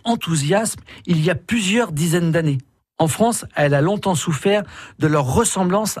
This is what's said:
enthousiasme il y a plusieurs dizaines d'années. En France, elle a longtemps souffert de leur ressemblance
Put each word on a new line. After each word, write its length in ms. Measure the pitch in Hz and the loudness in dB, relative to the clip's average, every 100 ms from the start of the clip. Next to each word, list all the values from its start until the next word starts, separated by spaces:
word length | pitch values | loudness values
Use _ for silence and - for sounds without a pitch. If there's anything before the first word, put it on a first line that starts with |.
| 233 | -2
enthousiasme 720 | 233 - 160 139 196 226 - - - - | -2 -2 -2 0 0 0 -6 -16 -14 -2
il 160 | 165 | 0
y 80 | 156 | 0
a 60 | 175 | -2
plusieurs 560 | - 233 190 226 220 | -2 -2 0 0 0
dizaines 400 | 147 170 175 170 | -2 0 2 2
d'années. 260 | 165 160 135 - _ _ - | 2 0 -2 -6 _ _ -2
En 100 | 160 | -2
France, 380 | - 226 226 - - | 2 0 0 -6 0
elle 180 | 147 | 2
a 80 | 143 | 2
longtemps 340 | 160 208 196 165 | 2 0 -2 -2
souffert 480 | - 147 196 208 - - - - | -2 -2 0 0 -2 -12 -20 -4
de 100 | 151 | 0
leur 180 | 151 127 | 2 2
ressemblance 760 | 151 226 190 180 196 214 - | 2 0 0 0 0 -2 -6